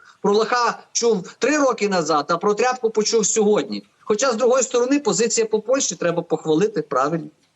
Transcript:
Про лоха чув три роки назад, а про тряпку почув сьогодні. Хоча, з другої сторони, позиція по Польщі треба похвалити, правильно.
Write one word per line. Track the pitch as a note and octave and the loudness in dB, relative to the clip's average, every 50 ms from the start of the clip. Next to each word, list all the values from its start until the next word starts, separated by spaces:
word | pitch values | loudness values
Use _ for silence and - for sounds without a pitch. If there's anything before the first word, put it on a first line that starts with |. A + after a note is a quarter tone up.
| - - - _ | -20 -20 -14 _
Про | - G3 G3+ | 0 0 2
лоха | A3 G#3+ - B3 B3 A#3+ G#3+ - - - _ | 2 2 0 0 0 0 -2 -2 -6 -12 _
чув | - - A3+ A#3 G#3+ F3+ F#3 - - - | -6 -2 0 0 0 0 -4 -8 -8 -4
три | - C4+ D4+ D4+ | -2 0 2 2
роки | C#4+ B3+ A3+ - G3+ G3+ | 2 2 0 0 -2 0
назад, | F#3+ F3 D#3 D3+ D#3+ D3 C#3 - | 0 0 0 0 0 -2 0 -2
а | E3+ | -4
про | E3+ G3 G#3 G#3 | 0 0 0 0
тряпку | G#3 A#3+ B3+ B3 B3 A3+ A3 | 2 0 0 0 0 -2 -2
почув | A3 G#3+ G#3 - A3 A3+ G3 | 0 0 0 2 0 0 0
сьогодні. | - - A3 G3+ G#3 G#3 E3+ C#3+ - G#2 G2+ - _ _ _ - | 2 0 2 2 2 2 2 0 -4 -8 -12 -12 _ _ _ -4
Хоча, | - G#3 G#3+ C4+ C#4 | -2 -2 0 0 0
з | A3 | 0
другої | G#3+ B3+ A3+ B3+ C4+ | 2 2 2 2 2
сторони, | - - - A#3+ A#3+ B3+ C#4+ C#4+ | 0 0 0 -2 0 2 0 0
позиція | C#4+ G#3+ F3+ E3 A#3 A#3 - A3+ A3 | 0 0 0 0 0 0 0 0 0
по | A3 A3+ G#3+ | 0 0 -2
Польщі | G#3+ A#3 C4 C4+ - - - | 0 0 0 0 0 -4 -6
треба | - E3+ E3+ E3 E3 | -4 -2 -2 -2 -2
похвалити, | E3 - E3 - - D#3 D#3 D#3 G3+ A3 - D#3+ | -4 -4 -6 -4 0 0 0 2 2 0 -2 -4
правильно. | D3 - C3+ B2+ C3+ D3+ E3+ D#3+ D3+ D3+ _ _ _ _ _ | -6 -2 -2 -2 0 0 -2 -4 -8 -10 _ _ _ _ _